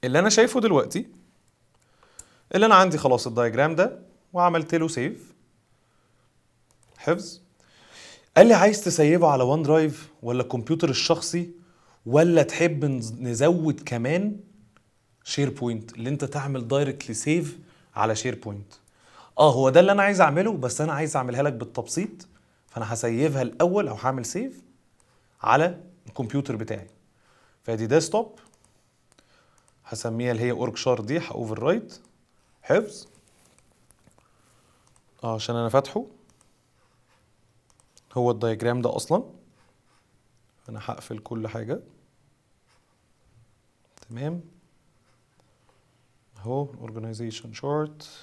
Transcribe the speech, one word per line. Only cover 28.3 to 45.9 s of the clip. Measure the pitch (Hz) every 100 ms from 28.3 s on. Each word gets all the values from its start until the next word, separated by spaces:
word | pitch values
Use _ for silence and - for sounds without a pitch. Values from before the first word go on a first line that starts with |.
| - _ _ _ _ _ _ _ _ _ _ _ _ _ _ -
هسميها | 110 117 113 123
اللي | 113
هي | 123
اورج | 120 120 -
شار | - 123
دي، | 107 156
هاوفر | - - 113 110
رايت، | 123 214 - - _ _ _ _ _ _
حفظ. | - 160 214 - - _ _ _ _ _ _ _ _ _ _ _ _ _ _ _ _ _ _ _ _ _
اه، | 117 110
عشان | - 120
انا | 117
فاتحه | 135 - 208 247 - _ _ _ _ _ _ _ _ _ _ _ _ _ _ _ _ _ _ _
هو | 127 123
الدايجرام | 110 117 110 117 123
ده | 120 -
اصلا، | - 180 262 - _ _ _ _ _ _ _ _ _ _ _ _ -
انا | 110
هقفل | 104 87 - 107
كل | - 113 110
حاجه. | 113 113 170 - _ _ _ _ _ _ _ _ _ _ _ _ _ _ _ _ _ _ _ _ _ _
تمام، | 113 147 175 170 _ _ _ _ _ _ _ _ _ _ _ _ _ _